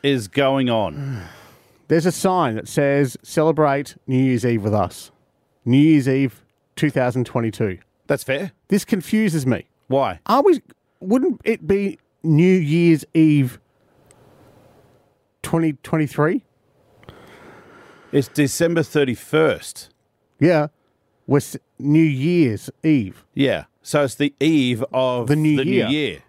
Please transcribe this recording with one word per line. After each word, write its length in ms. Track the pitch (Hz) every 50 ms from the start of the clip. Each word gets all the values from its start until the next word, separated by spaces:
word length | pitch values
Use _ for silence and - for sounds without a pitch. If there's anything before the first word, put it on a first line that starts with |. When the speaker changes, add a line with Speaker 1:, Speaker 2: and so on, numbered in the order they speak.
| -
Speaker 1:
is 260 | 139 139 127 110 92
going 400 | - 143 139 135 135 135 131 123
on? 540 | 117 113 104 90 73 76 139 135 131 110 87 80 - - - - _
Speaker 2:
<sighs> 320 | _ _ _ _ _ _ _
There's 160 | 151 165 156
a 60 | 185 156
sign 440 | - - 196 185 185 165 131 110
that 120 | 110 - -
says, 480 | - - 143 139 139 139 143 131 - - _
"Celebrate 720 | - - - 151 160 156 147 156 143 139 143 147 - - - _
New 120 | - 131 127 131
Year's 220 | 131 127 120 120
Eve 180 | 123 120 113 98
with 100 | 110 104
us." 360 | 104 95 87 - - - - _ _ _ _ _ _ _ _ _ _ _
New 140 | 117 120 139
Year's 300 | 147 160 160 147 127 131
Eve 340 | 131 131 135 127 - - _ _ _ _ _ _ _
two 160 | - - 151
thousand 340 | 131 143 127 123 123 127 123
twenty-two. 520 | - - 127 117 113 104 - 113 104 92 - _ _ _ _ _
Speaker 1:
That's 180 | _ 147 135 -
fair. 280 | - 131 143 185 175 _ _ _ _
Speaker 2:
This 160 | 190 208 -
confuses 600 | - - 190 - - - 214 220 202 156 160 131
me. 200 | 131 117 90 - _ _ _ _ _
Speaker 1:
Why? 300 | 131 139 135 113 90 85 _
Speaker 2:
Are 160 | - 208 269 285
we, 200 | 415 349 233 _ _ - _ _ _ _ _
wouldn't 400 | 185 185 214 262 254 381 240 - -
it 220 | - 226 - 160
be 320 | 151 196 202 202 196 - _ _ _ _ _ -
New 340 | 160 156 147 170 185 185
Year's 480 | 185 165 143 151 170 175 170 165 143 - _ _
Eve 460 | 165 160 156 151 147 135 123 - - _ _ _ _ _ _ _ _ _ _ - _ _ _ _ _ _ _ _ _ _ _ _ _ _ _ _ _ _ _ _ _ _ _ _ _ -
twenty 320 | - - 165 165 160 147 - _
twenty-three? 640 | - - 160 156 139 - - 147 156 196 269 _ _ _ _ _ _ _ _ _ _ _ _ - - - - - - - - - - - - - - - - - - - - _ -
Speaker 1:
It's 180 | - 143 135 -
December 540 | - 147 147 127 - - 175 170 170 165 156
thirty-first. 1080 | - - 151 143 127 120 - - - - 156 160 151 101 73 - - - - - _ _ _ _ _ _ _ _ _ _ _
Speaker 2:
Yeah. 280 | 139 170 175 156 147 147 _ _ _ _ _ _ _ _ _ _ _
We're 120 | - 127 143
s-, 180 | 135 - - 139 _ _ _ _
New 220 | 123 143 147 160 165
Year's 680 | 156 143 127 135 170 180 175 156 123 107 98 - - - _ -
Eve. 420 | 160 156 135 104 92 - - _ _ _
Speaker 1:
Yeah. 300 | - 139 131 104 80 - _ _ _ _
So 220 | - - 147 143
it's 100 | 131 -
the 180 | - 147 147 - _
eve 420 | 139 156 160 147 131 123 123 110 117 - -
of 320 | 131 131 127 123 123 117 113
Speaker 2:
The 80 | 147
new 200 | 156 156 151 151 139
Speaker 1:
the 80 | 135
Speaker 2:
year. 220 | 160 - - - -
Speaker 1:
new 40 | 139
year. 240 | 151 147 117 85 71 _